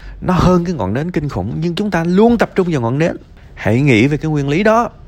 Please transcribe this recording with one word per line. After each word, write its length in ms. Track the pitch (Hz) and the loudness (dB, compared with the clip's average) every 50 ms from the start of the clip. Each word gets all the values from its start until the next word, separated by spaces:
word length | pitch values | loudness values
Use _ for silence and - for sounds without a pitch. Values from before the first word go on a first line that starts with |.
| - - - - | -18 -18 -16 -6
nó 140 | - 180 180 | -4 -2 0
hơn 280 | - - 180 185 175 170 | 2 4 4 2 2 0
cái 100 | 185 175 | -2 -4
ngọn 200 | 131 95 95 104 | -4 -4 -4 -4
nến 160 | 135 156 180 | -4 -6 -4
kinh 180 | - 165 147 139 | -4 -6 -6 -4
khủng, 240 | - 101 90 117 147 160 | -6 -6 -6 -6 -6 -4
nhưng 140 | 160 175 165 | -4 -4 -4
chúng 160 | 180 208 208 | -4 -4 -2
ta 140 | 185 165 165 | -2 -2 -2
luôn 340 | 175 185 196 220 240 240 214 | 2 4 4 4 4 4 2
tập 120 | 196 - - | 0 0 0
trung 140 | 196 180 180 | -2 0 0
vào 100 | 160 127 | -2 -2
ngọn 180 | 117 113 131 147 | -2 -2 0 0
nến. 180 | 160 180 - - - - - - - - - | -2 -2 -4 -6 -14 -20 -20 -20 -20 -20 -18
Hãy 260 | - - 98 110 127 | -6 -2 0 0 2
nghĩ 260 | 147 143 117 101 123 | 4 4 4 4 4
về 100 | 143 151 | 2 0
cái 140 | 147 - 156 | -2 -2 -2
nguyên 180 | 151 147 139 139 | -2 -2 -2 -2
lý 140 | 147 185 | -2 0
đó. 280 | 214 214 220 233 233 - - - - | 2 2 2 2 0 -2 -8 -14 -20